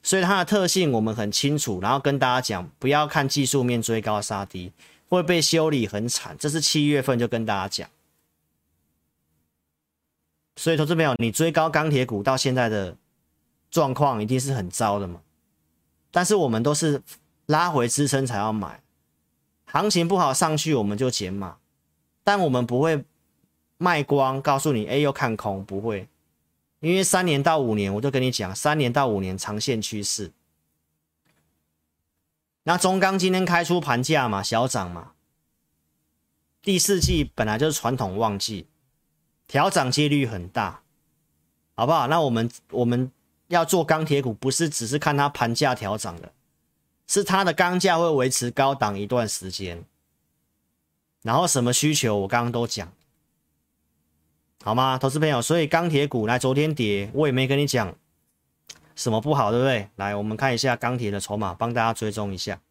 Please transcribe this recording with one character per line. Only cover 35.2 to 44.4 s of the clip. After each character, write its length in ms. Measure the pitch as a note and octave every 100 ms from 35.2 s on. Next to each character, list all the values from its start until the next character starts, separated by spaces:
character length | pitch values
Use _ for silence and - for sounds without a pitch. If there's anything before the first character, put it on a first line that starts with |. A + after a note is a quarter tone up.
| _ _ _ _ _ _ _ _ _ _ _ _ _ _
第 160 | - F#3
四 220 | - F#3+
季 300 | - F3 C#3
本 140 | - G#2+
来 100 | G#2+
就 140 | D#3
是 20 |
传 240 | C#3+ A#2 B2+
统 200 | G2+ F#2+
旺 200 | A2+ G2+
季， 300 | - G#2 D2 _ _ _ _ _ _ _ _
调 220 | C#3 F3+
涨 220 | F3+ B2+
几 160 | B2+ D3+
率 200 | C#3+ B2
很 200 | G#2 F2
大， 360 | A#2+ G2 - _ _ _ _ _ _ _ _ _
好 120 | - A#2+
不 40 |
好？ 160 | D#3+ B2
那 140 | E3
我 80 | D3
们， 200 | A#2 A#2 - _
我 160 | - A#2+
们 260 | A#2+ C3 _ _ _ _
要 180 | E3+ E3
做 180 | F#3
钢 220 | D#3 D#3+ D#3
铁 160 | C#3+
股， 100 | C3
不 200 | G#2+